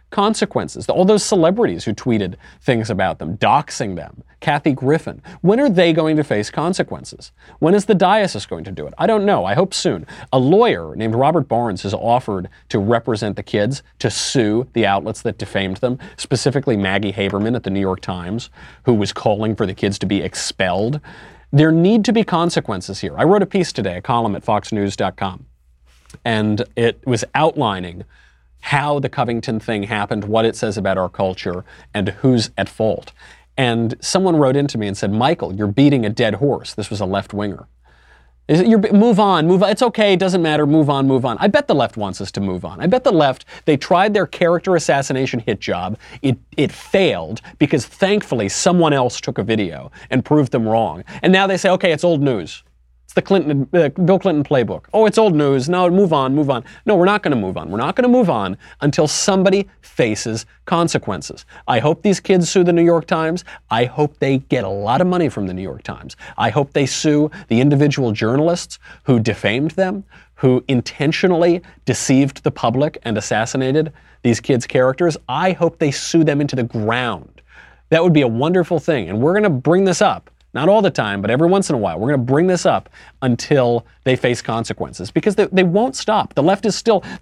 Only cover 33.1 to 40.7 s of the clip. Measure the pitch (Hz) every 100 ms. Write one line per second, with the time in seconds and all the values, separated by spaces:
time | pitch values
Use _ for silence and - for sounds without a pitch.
33.1 | _ - - _ - 123 117 113 - -
34.1 | 185 190 160 135 139 143 113 104 98 101
35.1 | 107 131 170 80 98 104 104 143 135 107
36.1 | 98 113 101 143 98 - - 104 104 92
37.1 | 98 - 101 104 85 - _ _ _ _
38.1 | _ _ _ - 156 185 226 202 202 233
39.1 | 202 202 175 160 185 190 214 247 220 208
40.1 | 185 190 185 160 151 147